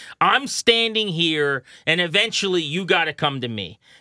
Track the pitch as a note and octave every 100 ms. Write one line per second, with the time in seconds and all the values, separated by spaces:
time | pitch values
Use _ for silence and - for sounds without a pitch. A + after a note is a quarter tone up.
0 | - - E3+ A#3 C#4 - - A#3 A3+ A3
1 | G#3+ D#3+ E3+ D#3 C#3+ C#3 - - - E3
2 | F3 F3 A3+ - G3 F3+ D#3 E3 F#3 F3+
3 | D#3+ D3 D3+ C#3 B2 A2 F2+ - _ -